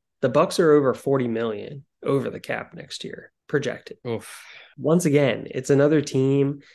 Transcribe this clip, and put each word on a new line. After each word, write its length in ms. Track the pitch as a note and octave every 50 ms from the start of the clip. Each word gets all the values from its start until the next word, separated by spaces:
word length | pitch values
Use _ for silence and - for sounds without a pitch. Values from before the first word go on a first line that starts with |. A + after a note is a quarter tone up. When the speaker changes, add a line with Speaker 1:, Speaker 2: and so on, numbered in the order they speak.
| _ _ _ _
Speaker 1:
The 80 | - B2+
Bucks 320 | A#2+ D3 F3 G3 - -
are 100 | F3 D#3
over 240 | D3 D3+ C#3 B2+ A2+
forty 320 | - - C#3 C#3 C3 B2
million 580 | A#2+ A2+ A2+ A#2 A2+ G#2+ G#2 G#2 - D3 C#3 - _ _ _ -
over 260 | - C#3 C3+ A#2 A2+
the 80 | - -
cap 360 | - - B2 A#2 - - -
next 280 | - - - - -
year, 300 | - - - - - - _ _ _ -
projected. 480 | - C#3+ B2 A#2+ A2+ - - - - _ -
Speaker 2:
Oof. 340 | A#2+ A2+ G2+ - - - - - - - - - - _
Speaker 1:
Once 280 | - B2 C#3+ E3 F3+ F3+
again, 440 | D#3 C#3 D3 C#3+ B2 G#2 - - -
it's 200 | - A#2+ B2+ -
another 300 | C#3+ C3+ C#3+ D3 D#3+ D3+
team 600 | C#3 - - C3 C3+ C3+ C#3 C#3 C#3 C#3 C#3+ - - -